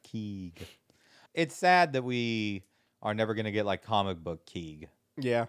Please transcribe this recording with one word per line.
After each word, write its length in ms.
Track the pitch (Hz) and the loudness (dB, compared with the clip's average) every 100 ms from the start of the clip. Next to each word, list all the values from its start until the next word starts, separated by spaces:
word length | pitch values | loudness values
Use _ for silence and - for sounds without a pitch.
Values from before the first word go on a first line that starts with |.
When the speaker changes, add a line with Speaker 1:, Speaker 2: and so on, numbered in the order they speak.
Speaker 1:
Keeg. 600 | - 113 107 98 90 85 85 - _ _ _ - - | -12 -10 -8 -10 -12 -14 -20 -20 _ _ _ -20 -10
It's 220 | - 165 - | -4 -4 2
sad 380 | 180 180 170 | 6 8 6
that 100 | 135 | 2
we 580 | 123 123 117 113 107 98 - _ _ _ | -2 -2 0 0 -2 -4 -10 _ _ _
are 100 | 107 | -4
never 220 | 107 110 | 0 0
gonna 160 | 110 107 | 0 -2
get, 160 | 104 104 | 0 0
like, 160 | 95 | -2
comic 360 | - 110 98 90 | 0 0 0 -2
book 280 | 82 82 - | -6 -10 -10
Keeg. 420 | - 82 76 78 _ _ - | -10 -10 -12 -18 _ _ -6
Speaker 2:
Yeah. 300 | 127 117 | 0 0